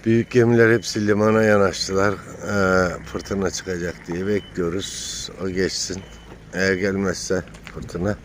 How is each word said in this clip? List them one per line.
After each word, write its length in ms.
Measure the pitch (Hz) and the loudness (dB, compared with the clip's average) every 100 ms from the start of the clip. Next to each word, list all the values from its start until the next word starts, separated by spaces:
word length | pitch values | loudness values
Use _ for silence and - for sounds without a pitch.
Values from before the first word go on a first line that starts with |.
| 117 | 4
Büyük 260 | 117 113 | 2 4
gemiler 420 | 123 117 117 113 | 4 6 6 6
hepsi 340 | 117 - 110 104 | 4 0 -2 2
limana 360 | 104 107 110 | 4 4 4
yanaştılar. 680 | 110 104 98 82 - 95 101 95 - - - | 4 4 4 0 -2 2 2 0 -10 -12 -4
Eee, 500 | 101 95 92 90 78 - | 0 4 4 2 -2 -10
fırtına 460 | 98 - 98 92 | -10 -6 -4 -2
çıkacak 440 | - - 90 85 82 - | -4 -8 -6 -6 -8 -8
diye 200 | 85 95 | -6 -2
bekliyoruz. 1000 | 104 - - 85 90 - - - - - - | -2 -4 -4 -2 -2 -8 -10 -10 -10 -12 -8
O 60 | 95 | -6
geçsin. 520 | 90 90 - - 92 95 - - - - | -2 -2 -2 -8 -8 -12 -20 -20 -20 -10
Eğer 200 | 87 95 | -2 0
gelmezse 720 | 95 98 98 98 82 - 92 - - - | 0 0 -2 -2 -4 -4 -4 -4 -16 -16
fırtına 420 | - - 87 95 101 | -14 -10 -4 -4 -4